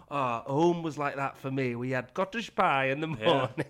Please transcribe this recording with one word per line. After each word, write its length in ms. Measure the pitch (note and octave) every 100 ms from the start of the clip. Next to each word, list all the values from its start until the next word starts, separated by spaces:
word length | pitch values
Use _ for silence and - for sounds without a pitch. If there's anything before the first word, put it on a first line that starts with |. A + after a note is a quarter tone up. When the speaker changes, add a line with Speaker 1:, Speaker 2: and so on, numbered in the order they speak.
| -
Speaker 1:
Uh, 300 | C#3+ B2+ A#2
home 420 | - C#3 F3 E3+
was 160 | E3 C#3
like 200 | C#3+ C3+
that 200 | C3+ -
for 140 | C3+
me. 240 | C3+ B2+ A#2+
We 160 | B2+
had 240 | B2+ B2 -
cottage 400 | F#3+ A#3 F#3+ -
pie 340 | F3+ C#3 C3+
in 100 | C#3
the 100 | D#3+
Speaker 2:
Yeah. 160 | B2 A2+
Speaker 1:
morning. 380 | C#3+ B2+ -